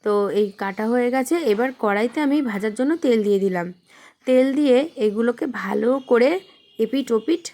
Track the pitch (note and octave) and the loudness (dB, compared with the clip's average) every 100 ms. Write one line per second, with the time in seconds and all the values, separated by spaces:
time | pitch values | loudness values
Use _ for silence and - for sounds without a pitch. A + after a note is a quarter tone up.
0 | G#3+ G#3 G3+ G3 G#3 G3+ G3 F#3+ A3 B3 | 0 0 0 0 -2 -4 -8 -4 -2 0
1 | B3 C4 B3+ E4+ C#4 G#3 B3+ B3+ G#3+ G3+ | 0 -2 0 -2 0 0 -2 -2 -2 0
2 | A#3+ D4+ C#4+ D4 B3+ G3+ G#3+ G#3 C4+ E4 | -2 -2 0 0 -2 -4 -4 -2 -2 0
3 | C#4 A3+ G#3 G3+ G3 F3+ F3 F3+ _ - | 2 2 2 2 0 -2 -6 -12 _ -20
4 | - _ - B3+ C4 C4+ D4 B3 D#4 - | -20 _ 2 4 4 2 4 4 2 -2
5 | G#3+ G#3 A#3 A#3+ D#4 G#3+ F#3+ G#3 A3+ C4+ | -2 0 -2 -2 -6 -6 -6 -2 0 -2
6 | C4 A#3+ B3+ F#4 - _ _ - A3 C4+ | 2 2 4 0 -8 _ _ -6 -2 -2
7 | C4 A3+ A3 E4+ - | -2 -2 0 -4 -4